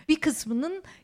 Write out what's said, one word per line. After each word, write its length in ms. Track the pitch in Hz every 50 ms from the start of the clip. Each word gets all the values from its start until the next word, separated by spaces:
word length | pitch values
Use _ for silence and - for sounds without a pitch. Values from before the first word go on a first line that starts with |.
| - -
bir 120 | 311 311
kısmının 600 | - 311 - - - 220 226 233 277 330 370 392 370 - - -